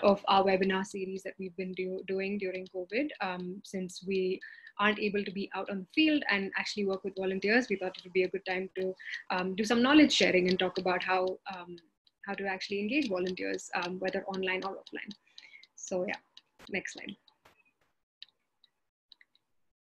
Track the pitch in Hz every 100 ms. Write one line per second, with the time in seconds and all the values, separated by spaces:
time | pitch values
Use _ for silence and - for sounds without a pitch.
0 | 208 202 - 196 196 190 190 190 196 202
1 | 190 190 190 - 190 175 185 185 185 190
2 | 190 190 190 208 190 185 185 185 180 214
3 | 302 - 190 180 180 190 - 196 185 -
4 | 180 190 185 190 - - - - 208 208
5 | 208 202 202 185 196 190 196 202 185 -
6 | 311 294 - 202 196 190 196 - 196 190
7 | 202 190 190 190 202 233 254 196 185 -
8 | 185 180 180 185 185 185 190 - 185 185
9 | - - - 185 185 185 214 233 247 302
10 | 294 - 185 180 180 185 185 185 185 180
11 | 180 185 185 190 - 190 175 175 _ _
12 | _ _ - 196 196 190 - 202 208 269
13 | 262 185 185 185 196 190 - 185 180 185
14 | 185 190 190 190 190 185 190 190 - -
15 | - 202 _ - - - - - - 185
16 | 180 - _ _ - _ - 185 - -
17 | - 202 _ _ _ _ _ _ _ _
18 | _ _ - _ _ _ _ _ _ _
19 | _ - _ _ _ _ _ _